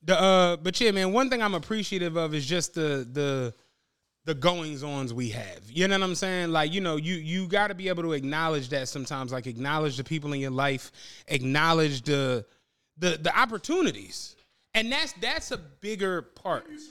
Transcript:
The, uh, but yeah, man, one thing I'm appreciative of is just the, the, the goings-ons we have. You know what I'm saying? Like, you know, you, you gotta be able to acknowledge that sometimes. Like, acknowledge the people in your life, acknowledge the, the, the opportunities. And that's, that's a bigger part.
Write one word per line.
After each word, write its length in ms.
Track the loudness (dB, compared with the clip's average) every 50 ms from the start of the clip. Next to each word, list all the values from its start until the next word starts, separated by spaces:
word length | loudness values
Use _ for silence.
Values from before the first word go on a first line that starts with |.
| 2
The, 180 | 2 4 6
uh, 360 | 8 8 8 8 8 6 4 2
but 220 | -2 -2 0 2
yeah, 100 | 4 4
man, 220 | 4 4 2 2 4
one 160 | 2 2 2
thing 120 | 2 0
I'm 120 | 0 0 0
appreciative 640 | -2 -2 -2 -4 -4 -2 -2 -2 -2 -2 -2 0 -2
of 160 | -2 0 -2
is 120 | -2 -2
just 280 | 0 0 0 -2 -2 -2
the, 340 | -2 0 0 0 -2 -4 -4
the, 420 | -4 -2 0 0 0 0 -2 -4 -6 -10 _ _ _ _ _ _ _ _ _ _ _ _ _
the 80 | -6 -4
goings-ons 800 | 2 2 2 2 2 -2 -6 -8 -8 -8 -6 -4 -4 -4 -4 -4
we 160 | -4 -4 -4
have. 320 | -4 -6 -8 -10 -12 -16 -18 -8
You 180 | -2 0 2 4
know 100 | 4 2
what 40 | 2
I'm 100 | 0 0
saying? 340 | -2 -2 -2 -2 -2 -2 0
Like, 220 | 2 2 2 2 0
you 80 | -2
know, 140 | 0 0 -2 -2
you, 180 | -2 -2 -4
you 320 | -4 -4 -4 -2 -2 -2 0
gotta 280 | 0 0 0 0 -2
be 120 | -4 -4 -2
able 160 | -2 -2 -2
to 100 | -2 -2
acknowledge 560 | -2 -2 -2 -2 0 0 0 0 -2 -2 -2
that 200 | -4 -4 -4 -4
sometimes. 420 | -6 -8 -8 -6 -6 -6 -6 -6
Like, 160 | -6 -6 -6 -8
acknowledge 480 | -8 -6 -4 -2 0 0 0 0 -2 -4
the 60 | -6
people 300 | -4 -6 -4 -4 -4 -4
in 80 | -4
your 100 | -4 -2
life, 400 | -2 0 0 0 0 -2 -6 -12 -18 -20 -20 -20 -20 -20 -8 0
acknowledge 720 | 2 2 4 4 4 6 6 6 6 6 4 2 2 -2
the, 440 | 0 0 2 2 2 2 0 0 -2 -6 _ _ _ _ _ _ _ _ _ -2
the, 200 | 0 0 0 2
the 160 | 0 2 4 4
opportunities. 960 | 4 2 0 -6 -4 -2 0 2 2 2 0 -4 -10 -12 -12 -12 -12 -14 -16 _ _ _ _ _ _ _ 0
And 160 | 0 0 2
that's, 200 | 0 -2 -2 -4 -6
that's 380 | -6 -4 -4 -4 -4 -4 -6
a 60 | -8 -10
bigger 640 | -10 -14 -18 _ -8 -8 -4 -2 -2 -2 -2 -4 -6
part. 420 | -10 _ -10 -4 -4 -4 -4 -4 -10 -16 -18 -18 -20